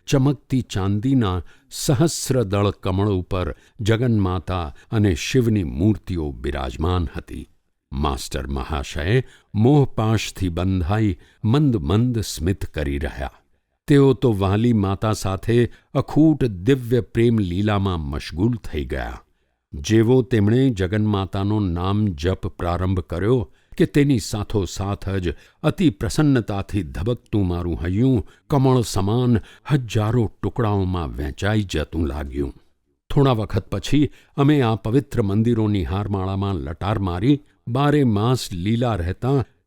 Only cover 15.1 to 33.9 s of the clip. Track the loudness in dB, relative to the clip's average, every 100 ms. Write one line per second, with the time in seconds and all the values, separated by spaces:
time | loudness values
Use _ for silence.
15.1 | -2 -2 -4 0 2 2 -2 _ -4 0
16.1 | 4 4 4 0 -2 0 0 2 -2 0
17.1 | 2 2 2 0 0 0 0 0 -2 -4
18.1 | -8 -8 -2 -2 -2 -6 -8 -6 -6 -8
19.1 | -12 _ _ _ _ _ -10 0 4 4
20.1 | 4 2 2 2 4 2 0 -2 0 0
21.1 | 0 -2 -4 -2 0 0 -2 -2 0 0
22.1 | -2 -2 -2 -4 -6 -4 -2 -2 -2 -4
23.1 | -4 0 0 -2 _ _ -2 0 2 2
24.1 | 2 -2 -6 -4 -2 -4 -4 -6 -6 -4
25.1 | -4 -4 -6 -10 _ -2 2 0 0 -4
26.1 | 2 4 4 0 -4 -4 -6 -6 -6 -4
27.1 | -4 -2 -2 0 -2 -2 -4 -2 0 2
28.1 | 2 -2 _ -2 2 4 4 2 0 0
29.1 | 2 2 2 0 -12 -2 -2 0 -2 0
30.1 | 0 0 -2 -6 -2 0 0 0 -2 -4
31.1 | -6 -8 -4 -2 0 -2 -4 -4 -4 -4
32.1 | -4 -8 -6 -6 -8 _ _ _ _ -2
33.1 | 2 2 2 -2 -4 -4 -6 0